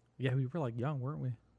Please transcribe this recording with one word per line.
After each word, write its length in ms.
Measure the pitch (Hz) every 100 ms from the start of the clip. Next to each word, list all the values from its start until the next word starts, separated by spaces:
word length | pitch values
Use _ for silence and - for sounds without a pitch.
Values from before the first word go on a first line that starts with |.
| _ -
Yeah, 160 | 127
we 120 | 131 127
were, 140 | 175
like, 180 | 127 117
young, 220 | 123 139
weren't 180 | 127 151
we? 140 | 131 117 -